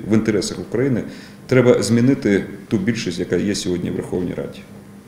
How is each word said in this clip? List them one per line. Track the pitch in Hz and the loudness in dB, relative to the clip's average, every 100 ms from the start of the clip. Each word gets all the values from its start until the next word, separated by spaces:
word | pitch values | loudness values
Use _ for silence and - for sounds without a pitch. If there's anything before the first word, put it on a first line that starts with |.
| 87 | 0
в | |
інтересах | 107 110 104 - - | 2 2 0 -2 -6
України, | 90 110 139 110 - - - - - | -6 -2 0 0 -4 -10 -18 -18 2
треба | 127 120 - | 4 6 4
змінити | 101 117 123 139 104 98 - - - | 4 4 4 2 2 2 0 -8 -4
ту | 110 | -2
більшість, | 95 117 - 87 | 0 -2 -4 -4
яка | 87 92 | -2 0
є | 95 | 0
сьогодні | 95 95 90 90 | -2 -2 -2 -2
в | |
Верховній | 90 - 90 90 | -4 -4 -4 -4
Раді. | 87 69 - - - - - | -4 -8 -10 -18 -20 -20 -20